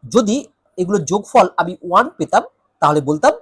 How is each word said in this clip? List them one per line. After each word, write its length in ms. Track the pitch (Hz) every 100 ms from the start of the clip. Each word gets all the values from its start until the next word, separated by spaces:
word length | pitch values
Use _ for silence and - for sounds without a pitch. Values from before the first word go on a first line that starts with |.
| 120
যদি 380 | 190 214 247 - _ _ -
এগুলো 220 | 180 202
যোগফল 500 | 143 196 202 247 185 -
আমি 200 | 170 180 180
ওয়ান 200 | 180 254
পেতাম, 320 | - 151 196 - _ _ _
তাহলে 200 | 147 151
বলতাম 320 | 135 151 262 392